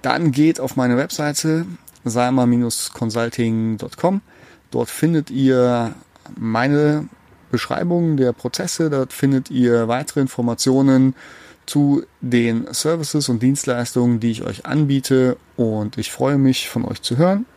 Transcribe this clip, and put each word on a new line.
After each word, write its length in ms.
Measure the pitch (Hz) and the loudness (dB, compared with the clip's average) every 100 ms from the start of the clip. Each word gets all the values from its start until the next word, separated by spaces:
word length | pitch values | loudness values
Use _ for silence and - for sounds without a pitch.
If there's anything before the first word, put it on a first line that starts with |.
dann 300 | 131 127 165 | -2 0 0
geht 280 | 131 156 - | 4 2 2
auf 160 | 131 - | -4 -2
meine 220 | 123 120 | 0 0
Webseite 680 | 147 - 147 147 156 160 170 170 - _ 123 | -2 -4 -4 -2 0 -2 -2 -12 -18 _ -4
salma 420 | 117 123 131 123 120 120 - - | 0 0 2 2 2 0 -4 -8
consulting 840 | - 117 113 117 - 117 113 110 110 120 - | -6 -4 -2 -4 -2 -2 0 -2 -4 -8 -4
com. 240 | 170 196 _ - - - _ | -2 -2 _ -20 -20 -20 _
Dort 180 | 120 117 | -4 -4
findet 400 | - 156 160 147 | -2 0 0 -2
ihr 640 | 135 135 127 123 120 117 - _ _ - - | 0 2 4 4 2 -2 -8 _ _ -20 -8
meine 720 | 113 113 131 147 151 151 147 - _ - _ | -4 0 2 2 2 0 -4 -14 _ -20 _
Beschreibung 680 | 123 - - 175 175 170 147 | -6 -4 -4 0 0 0 2
der 160 | 127 | 0
Prozesse, 560 | 120 127 - 185 - 160 | 0 -6 -6 -8 -2 0
dort 240 | 143 127 | 0 -4
findet 380 | - 139 135 127 | -2 0 0 0
ihr 360 | 127 120 117 113 | 0 4 4 2
weitere 340 | 123 143 - | -2 -2 -2
Informationen 920 | 135 - 120 113 135 131 139 131 131 131 - - - - - | -2 -2 -4 0 2 4 4 6 4 0 -16 -20 -20 -20 -4
zu 380 | 147 143 143 - _ | 2 2 2 -2 _
den 500 | 127 120 117 113 120 | 0 2 2 0 -4
Services 560 | 127 151 165 151 151 139 | -4 -2 -2 -2 -2 0
und 120 | 117 | 2
Dienstleistungen, 760 | 127 143 - 120 117 127 123 117 | 2 0 -2 -2 -2 0 2 2
die 120 | 117 | 0
ich 120 | 110 | -2
euch 220 | - - - | -6 -10 -4
anbiete, 720 | 139 147 139 - 131 127 123 _ - | 0 2 0 2 2 2 -2 _ -4
und 400 | 113 107 104 - | -2 -2 -6 -6
ich 140 | 104 | -8
freue 260 | - 131 143 | -2 0 4
mich, 320 | 135 131 - | 2 2 -4
von 160 | - - | -6 -6
euch 160 | - | -6
zu 160 | - 123 | -4 2
hören. 280 | 180 202 247 | 2 2 -4